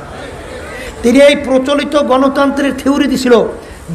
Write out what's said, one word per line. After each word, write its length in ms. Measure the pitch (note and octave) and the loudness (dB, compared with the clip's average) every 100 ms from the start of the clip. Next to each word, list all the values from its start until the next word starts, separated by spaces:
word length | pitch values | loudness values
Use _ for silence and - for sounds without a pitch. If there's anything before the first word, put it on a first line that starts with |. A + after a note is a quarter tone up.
| - - - - - - - - - - | -14 -14 -14 -14 -14 -14 -14 -14 -12 -4
তিনি 160 | A#3 C4 | 2 6
এই 160 | C#4+ C#4+ | 6 4
প্রচলিত 600 | A#3+ C4 C4 C#4+ D4 D4 | 2 0 2 -2 0 0
গণতন্ত্রের 760 | A#3 B3+ C4+ C#4 C#4 C4+ C#4 C4 | 2 2 2 2 0 0 -2 -2
থিওরি 240 | C4 C#4+ C#4+ | 0 0 0
দিছিল, 360 | B3 B3 A#3 - - - - - | 0 2 2 2 -4 -14 -16 -4